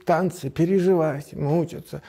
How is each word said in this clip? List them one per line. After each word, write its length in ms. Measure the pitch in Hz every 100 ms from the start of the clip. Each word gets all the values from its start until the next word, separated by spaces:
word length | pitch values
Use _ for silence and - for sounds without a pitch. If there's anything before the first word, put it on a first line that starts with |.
танцы, 440 | - 165 185 - 135
переживать, 840 | - 170 196 180 180 156 143 -
мучаться, 680 | - 143 170 165 - - 143